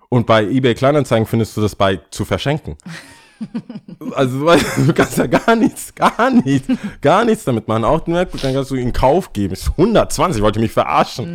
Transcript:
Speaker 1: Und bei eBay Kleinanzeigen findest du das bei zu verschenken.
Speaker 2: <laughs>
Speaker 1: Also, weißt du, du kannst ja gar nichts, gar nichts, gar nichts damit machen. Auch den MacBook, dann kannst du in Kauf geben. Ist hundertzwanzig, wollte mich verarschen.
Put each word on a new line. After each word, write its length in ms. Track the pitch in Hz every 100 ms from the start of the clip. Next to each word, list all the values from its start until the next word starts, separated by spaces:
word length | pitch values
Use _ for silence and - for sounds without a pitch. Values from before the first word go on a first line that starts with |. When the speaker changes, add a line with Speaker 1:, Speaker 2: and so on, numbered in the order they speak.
| _
Speaker 1:
Und 160 | 123 113
bei 180 | 110 104
eBay 280 | 131 131
Kleinanzeigen 540 | 110 131 151 127 113 110
findest 280 | 113 107 -
du 40 |
das 140 | 107 -
bei 240 | 98 95 -
zu 120 | - 104
verschenken. 520 | 98 - 151 - 73
Speaker 2:
<laughs> 60 | - 165 - - - - 220 240 - 214 - 165 247 -
Speaker 1:
Also, 300 | 135 131 151
weißt 320 | 160 - -
du, 80 | 135
du 80 |
kannst 240 | - - -
ja 100 | 131
gar 280 | - - 233
nichts, 380 | - - -
gar 360 | - 190 - 247
nichts, 360 | 254 139 139 - 254 202 -
gar 240 | 139 180 233
nichts 180 | 220
damit 240 | - 113 107
machen. 160 | 110
Auch 160 | 113 156
den 120 | -
MacBook, 260 | 170 185 -
dann 120 | 135
kannst 180 | 131 135
du 40 | 131
in 180 | 123
Kauf 400 | - 131 170 180
geben. 200 | 101 98
Ist 220 | 92 - -
hundertzwanzig, 680 | 202 196 104 - 170 120
wollte 180 | 104 110
mich 100 | 113
verarschen. 540 | - - 151 - - 170